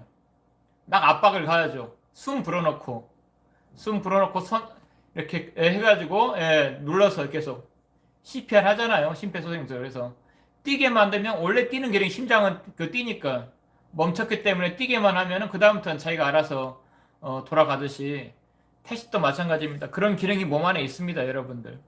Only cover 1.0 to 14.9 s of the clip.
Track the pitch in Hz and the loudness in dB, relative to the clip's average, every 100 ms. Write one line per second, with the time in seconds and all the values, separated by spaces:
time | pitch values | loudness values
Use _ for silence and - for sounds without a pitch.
1 | 151 156 202 190 156 165 156 131 117 - | 4 6 4 2 0 0 0 -4 -12 -18
2 | _ - 277 277 165 175 160 - - 117 | _ -12 -6 -6 -4 -2 -2 -4 -10 -12
3 | - _ _ _ _ _ _ - 214 208 | -12 _ _ _ _ _ _ -12 -6 -4
4 | 190 196 190 185 180 226 - - _ _ | 0 2 2 0 -2 -4 -4 -20 _ _
5 | _ 165 151 165 - - 165 196 220 175 | _ -10 -6 -6 -8 0 2 4 4 4
6 | 156 196 233 180 160 156 135 127 143 185 | 2 0 0 0 2 4 2 -2 -2 4
7 | 202 180 139 156 151 123 - _ _ _ | 4 2 -4 -6 -6 -10 -14 _ _ _
8 | _ _ - 262 - 208 190 214 233 190 | _ _ -14 -14 2 4 4 2 2 2
9 | 151 160 202 175 170 170 127 123 131 127 | 2 -2 -8 -8 -8 -8 -8 -10 -8 -8
10 | 123 - _ _ _ _ 277 277 262 226 | -10 -12 _ _ _ _ -4 2 4 4
11 | 202 208 220 190 170 240 247 262 254 196 | 4 2 -2 -2 0 2 0 -2 0 0
12 | 185 240 247 226 196 175 - - 165 247 | 0 -4 2 4 4 0 -12 -8 -6 -4
13 | 240 196 143 123 117 _ _ _ _ 156 | -6 -6 -4 -4 -8 _ _ _ _ -2
14 | 170 180 220 214 202 180 175 175 254 | 0 0 -2 0 0 0 -2 -2 -2